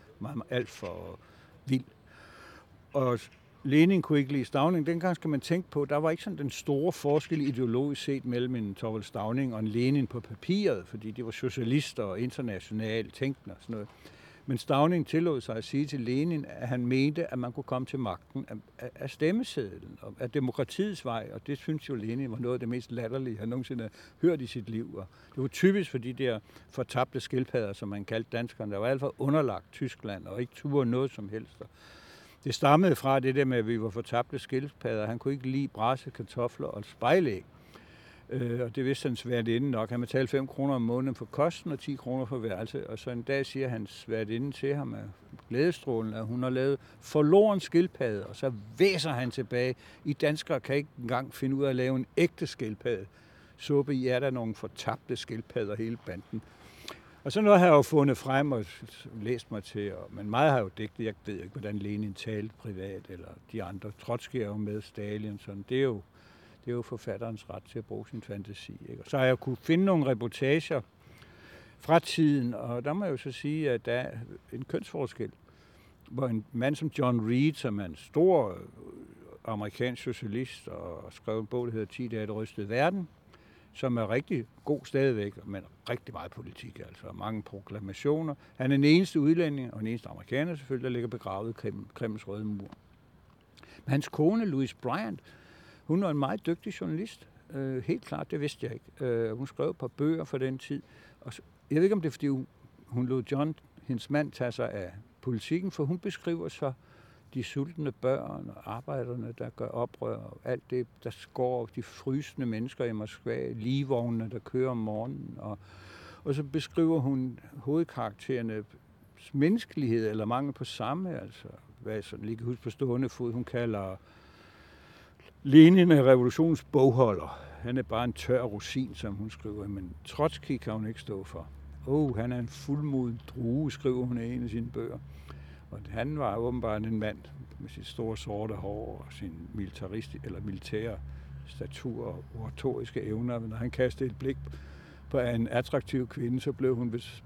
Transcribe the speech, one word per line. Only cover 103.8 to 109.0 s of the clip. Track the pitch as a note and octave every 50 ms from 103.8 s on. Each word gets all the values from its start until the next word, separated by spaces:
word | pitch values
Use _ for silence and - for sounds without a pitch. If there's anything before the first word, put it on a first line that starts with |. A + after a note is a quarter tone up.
| -
hendes | - C3 A#2 - -
mand, | C#3+ D3 D3+ C3+ -
tage | - C3 B2 A#2
sig | - A#2+ A2+ -
af | G#2 F#2+ F2 F2+ G2 A2+ - _ _
politikken, | - B2+ B2 A2 - - D#3+ F3 F#3 G3
for | - - D3+
hun | C#3 F3 F3+
beskriver | - G#3 - - - F3 E3+ E3 E3+ D#3+
så | - - - C#3 B2+ - - - - - - - - - - - -
de | C3 B2
sultne | - - C#3+ C#3 D#3+ E3+ - D#3 C#3 -
børn | - - B2+ C3+ - - - - - - - -
og | - - - G#2
arbejderne, | A#2 C3+ - D3 C3+